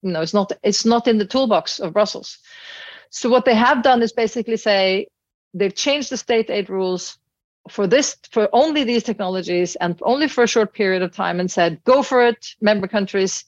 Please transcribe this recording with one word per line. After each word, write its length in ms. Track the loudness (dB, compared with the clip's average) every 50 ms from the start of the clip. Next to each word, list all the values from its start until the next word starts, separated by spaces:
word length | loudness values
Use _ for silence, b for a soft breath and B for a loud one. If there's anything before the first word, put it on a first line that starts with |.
| -6
No, 180 | -4 -4 -4
it's 120 | -4 0 0
not, 180 | 0 0 0 -4 _ -2
it's 220 | -2 0 2 2
not 220 | 2 2 2 2
in 100 | 2 2
the 80 | 2 0
toolbox 540 | 0 0 0 2 2 2 0 0 -2 -8 -8
of 140 | -8 -4 0
Brussels. 440 | 0 0 0 -2 -12 -14 -16 -20 _ B B B B B B B B B B B B B B
So 200 | -16 -6 -2 2
what 160 | 2 2 4
they 100 | 4 4
have 280 | 4 4 4 2 4 4
done 180 | 4 4 4
is 100 | 2 0
basically 460 | 0 -2 -2 -2 -2 -4 -4 -4 -4
say 500 | -4 0 0 2 2 2 2 2 0 -2 -6 _ _ _ _ _ _ _ _ _
they've 220 | -2 -2 -2 -2
changed 340 | -2 -2 -2 -2 -2 -4 -6
the 80 | -8
state 320 | -10 -4 0 0 0 0 0
aid 200 | -2 -4 -4 -4
rules 480 | -4 -4 -2 -2 -4 -4 -6 -12 -16 _ _ _ _ _ _ _ _ _ _ -16
for 160 | -6 -4 0
this, 320 | 2 4 2 2 0 -6 _ _ -6
for 180 | -2 0 0 2 4
only 300 | 4 2 4 2 -2 0
these 200 | 0 0 -2 -2
technologies 720 | -2 -6 -4 -4 -4 -4 -6 -4 -2 -2 -2 -2 -2 -4
and 240 | -6 -4 -4 -4 -4
only 260 | -2 -2 0 0 0
for 160 | -2 0 0 0
a 40 |
short 260 | 2 2 0 0 0 _
period 280 | -2 -2 0 0 -2 -2
of 100 | -4 _
time 260 | -4 -4 -4 -2 -2
and 120 | -4 -4
said, 320 | 0 0 0 0 0 -2 _
Go 180 | 2 2 4
for 240 | 2 2 2 4 4
it, 300 | 4 2 -2 -8 -20 -12 _
member 260 | 0 2 2 2 -2
countries. 580 | -2 -2 -4 -4 -2 -2 -2 -2 -2 -4 -8 -12